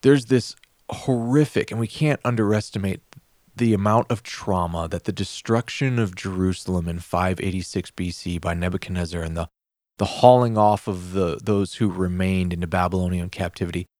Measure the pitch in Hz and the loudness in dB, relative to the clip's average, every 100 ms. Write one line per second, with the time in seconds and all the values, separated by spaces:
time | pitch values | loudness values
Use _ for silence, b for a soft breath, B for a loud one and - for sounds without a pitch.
0 | 135 139 113 127 - - _ _ _ - | 6 4 4 0 0 -12 _ _ _ -8
1 | - 123 117 135 147 - - 110 113 - | -2 -2 2 2 2 0 -2 -2 -4 0
2 | 151 139 120 120 104 107 - 107 98 95 | 0 0 0 0 2 2 0 -4 -4 -4
3 | _ - _ _ _ - 120 104 104 110 | _ -20 _ _ _ -2 2 2 4 2
4 | 120 113 - - - 92 85 82 82 85 | 2 -4 -6 -12 -2 0 0 -2 -4 -6
5 | - 95 98 - - 113 - - 139 123 | -6 -6 -6 -8 0 0 0 -4 -2 0
6 | 107 90 98 92 92 92 - 92 85 85 | -2 -4 -8 0 0 0 -2 -2 -2 -6
7 | - 90 92 90 95 92 90 98 87 - | -4 0 0 -2 -4 -4 -4 -6 -8 -6
8 | 90 85 - 87 85 85 90 90 - 90 | -6 -6 -6 -4 -4 -2 -2 -4 -6 -4
9 | 87 85 82 82 82 _ _ _ _ _ | -4 -4 -6 -6 -8 _ _ _ _ _
10 | 101 - 123 127 123 110 104 104 - 92 | -4 6 8 8 6 4 4 4 -2 -6
11 | 90 95 90 78 - 101 95 - 110 92 | -4 -2 -2 -2 0 0 0 0 -2 0
12 | 92 90 92 95 90 85 87 90 90 92 | -2 0 0 0 0 -2 -2 0 0 0
13 | 90 90 87 - 87 - 87 87 90 | 0 -2 -4 -6 -6 -4 -6 -4 -8